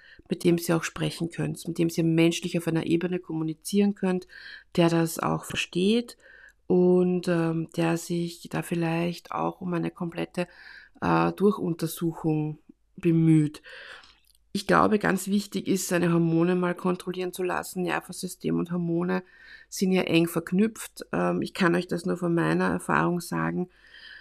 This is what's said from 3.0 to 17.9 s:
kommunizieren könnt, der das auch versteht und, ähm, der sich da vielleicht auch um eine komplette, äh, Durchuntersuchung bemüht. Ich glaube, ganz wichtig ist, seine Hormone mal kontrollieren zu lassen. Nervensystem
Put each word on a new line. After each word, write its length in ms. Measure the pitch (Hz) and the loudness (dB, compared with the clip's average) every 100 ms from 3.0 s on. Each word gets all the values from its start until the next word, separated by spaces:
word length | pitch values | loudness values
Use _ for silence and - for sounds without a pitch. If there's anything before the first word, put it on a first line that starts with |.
| 180 180 | 0 -4
kommunizieren 760 | - 160 160 156 - 202 202 202 | -6 -6 -6 -8 -2 2 2 2
könnt, 320 | 190 185 - - - - - - | 0 -2 -4 -16 -20 -20 -4 2
der 120 | 165 | 4
das 300 | 165 165 - | 4 0 -2
auch 260 | 151 160 | -2 -4
versteht 720 | - - - 175 190 233 240 - - - - _ - | -4 -6 -4 0 2 2 0 -12 -20 -20 -20 _ 0
und, 580 | 180 180 180 185 180 175 | 4 6 6 4 2 0
ähm, 420 | 170 165 165 165 - | 0 0 -2 -4 -2
der 200 | 165 170 | 0 0
sich 520 | - 175 170 - - | -2 -4 -4 -8 -8
da 140 | 160 | -6
vielleicht 720 | 160 175 165 165 175 175 - | -4 -2 -2 0 -2 -6 -8
auch 280 | - 165 170 | -4 -4 -4
um 140 | 185 | -6
eine 160 | 170 165 | -4 -4
komplette, 560 | - 175 170 165 - 175 - - - - _ | -4 -8 -6 -6 -6 -6 -10 -20 -20 -20 _
äh, 320 | 175 165 170 | 0 2 0
Durchuntersuchung 1300 | 170 196 202 180 165 160 - 170 160 160 156 151 151 - _ _ - | 2 2 2 -2 -4 -6 -4 -4 -2 -2 0 -2 -6 -16 _ _ -2
bemüht. 680 | 175 165 160 156 151 - - - - - - _ _ _ _ | 2 6 8 6 4 -4 -16 -20 -18 -20 -20 _ _ _ _
Ich 120 | 202 - | -6 2
glaube, 320 | 170 185 214 | 4 4 2
ganz 300 | 165 185 190 | 2 0 0
wichtig 380 | 202 202 190 - | -2 -2 -6 -2
ist, 220 | 185 - | -2 0
seine 240 | 175 175 | 0 4
Hormone 420 | 170 165 165 175 | 4 4 4 2
mal 200 | 180 180 | 2 0
kontrollieren 580 | 175 185 180 - 180 185 | -2 -2 -4 -6 -6 -8
zu 100 | 175 | -6
lassen. 400 | 180 165 - 185 | -4 -4 -6 -6
Nervensystem 760 | 175 | -4